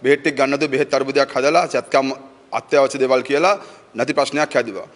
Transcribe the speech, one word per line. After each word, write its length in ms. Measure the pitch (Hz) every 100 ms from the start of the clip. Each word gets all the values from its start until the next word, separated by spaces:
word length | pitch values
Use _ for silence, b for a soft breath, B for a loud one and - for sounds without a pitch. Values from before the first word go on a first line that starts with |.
බෙහෙත් 240 | 131 143
ටික 120 | 160 139
ගන්නද, 240 | 135 139
බෙහෙත් 300 | 147 131 139
අර්බුදයක් 340 | 135 135 139 135
හදලා, 400 | 127 139 170 170
සැත්කම් 480 | 127 - 135 135 131 - - _ 113
අත්‍යවශ්‍ය 420 | - 147 135 135
දේවල් 220 | 131 131
කියලා 380 | 120 143 180 202 B B B
නැති 220 | 110 127
ප්‍රශ්නයක් 400 | 143 135 143 151
හැදුවා. 340 | 131 117 95 -